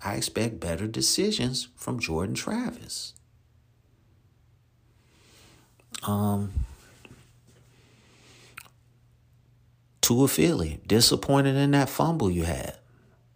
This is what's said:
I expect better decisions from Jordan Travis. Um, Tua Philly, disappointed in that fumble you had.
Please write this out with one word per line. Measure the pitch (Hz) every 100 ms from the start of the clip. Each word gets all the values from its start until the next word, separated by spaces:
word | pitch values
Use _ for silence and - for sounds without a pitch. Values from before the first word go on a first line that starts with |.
I | 98 104
expect | - 104 113 92
better | 87 82 107
decisions | 113 - - 208 214 127 131 - -
from | - 123
Jordan | - 80 98 -
Travis. | - 220 254 - - - - - _ _ _ _ _ _ _ _ _ _ _ _ _ _ _ _ _ _ _ _ - - - - _ _ _ -
Um, | - 101 104 101 101 98 - - - - - - - _ _ _ _ _ _ _ _ _ - - - - - _ _ _ _ _ _ _ _ _ _ _ _ _
Tua | - 120 135
Philly, | - 165 135 80 71 -
disappointed | 107 120 127 - 139 139 135
in | 139
that | 143 135
fumble | - 151 165 101
you | 87
had. | 82 67 - - _ - _ _ _